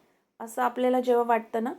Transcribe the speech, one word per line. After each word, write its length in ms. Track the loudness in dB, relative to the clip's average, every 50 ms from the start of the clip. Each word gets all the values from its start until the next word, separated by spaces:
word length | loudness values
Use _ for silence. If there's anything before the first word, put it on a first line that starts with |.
| _ _ _ _ _ _ _ -18
असं 220 | -18 -10 -4 -2 -2
आपल्याला 380 | -2 0 0 0 2 2 2
जेव्हा 240 | 2 2 2 2 4
वाटतं 380 | 2 0 0 -2 -4 -6 -6 -4
ना, 80 | -6 -8